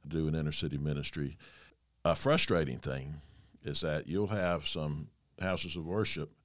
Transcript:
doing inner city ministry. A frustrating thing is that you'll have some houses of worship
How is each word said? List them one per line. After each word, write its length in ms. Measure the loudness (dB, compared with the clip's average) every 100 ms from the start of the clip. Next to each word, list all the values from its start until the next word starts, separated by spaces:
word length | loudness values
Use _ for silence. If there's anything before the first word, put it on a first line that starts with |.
| -4
doing 280 | 0 2
inner 180 | 2 0
city 260 | 0 -2 0
ministry. 580 | 0 -2 -2 -4 -4 -6 -16 -20 -20 -20 _ _ 2
A 80 | 4
frustrating 600 | 4 4 4 4 2 -2
thing 340 | -4 -4 -4 -10 -14 -20 -20 -12
is 180 | -4 -2
that 260 | 0 0 0
you'll 180 | 0 0
have 380 | 2 2 2 -2
some 420 | -2 -2 -2 -6 -14 _ -4
houses 380 | -2 0 -2 -6
of 80 |
worship 460 | -2 0 0 -2 -6 -10